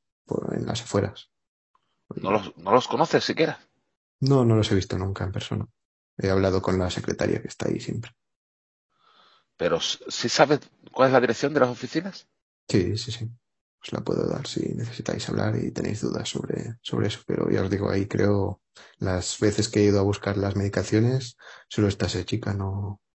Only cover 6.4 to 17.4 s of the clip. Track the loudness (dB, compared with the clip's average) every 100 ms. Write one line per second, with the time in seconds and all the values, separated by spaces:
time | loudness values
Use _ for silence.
6.4 | 2 2 0 0 -2 -4 -6 -2 0 -2
7.4 | -6 -6 -4 -4 -6 -8 -10 _ _ _
8.4 | _ _ _ _ _ _ _ _ _ _
9.4 | _ -4 0 0 -2 -6 -8 -6 0 4
10.4 | 4 4 0 _ -8 2 6 6 4 2
11.4 | 0 2 2 0 -6 -6 -6 -10 -20 _
12.4 | _ _ 0 0 2 -2 -6 -8 -10 -12
13.4 | _ _ _ _ -8 -6 -2 -2 0 -2
14.4 | -6 -6 -4 -4 -6 -6 -4 -4 -4 -2
15.4 | -2 -2 -4 -4 -4 -4 -4 -4 -6 -6
16.4 | -6 -6 -8 -10 -6 -2 -2 -4 -4 -2